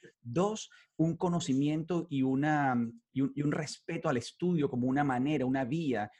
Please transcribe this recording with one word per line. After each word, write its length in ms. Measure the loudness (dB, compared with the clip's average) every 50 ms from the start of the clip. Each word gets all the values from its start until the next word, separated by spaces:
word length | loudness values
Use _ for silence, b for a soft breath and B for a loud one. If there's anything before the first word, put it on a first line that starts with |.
| B B B B
Dos, 500 | -12 -6 -2 0 0 0 0 -4 -10 -14 B B B B B
un 200 | 0 0 0 0
conocimiento 920 | 0 0 0 0 0 0 2 2 2 2 2 0 -2 -2 -2 -2 -2 -2 -2
y, 140 | -2 0 2
una, 540 | 2 2 2 2 2 2 2 2 2 2 2 0 -2 -4 -10 _ _ -4
y 100 | -2 -2
un, 100 | -2 0
y 80 | -2 -2
un 80 | 0
respeto 580 | 0 -2 -4 -6 -10 -12 _ -8 -6 -4 -2 0
al 80 | 0
estudio 540 | 0 -2 -4 -8 -4 0 0 2 2 2 0
como 160 | 0 0 0
una 160 | 2 2 2 2
manera, 420 | 2 2 0 2 2 2 2 2
una 200 | 0 0 0 0
vía 440 | -2 -2 -2 -2 0 0 -2 -2 -4 b b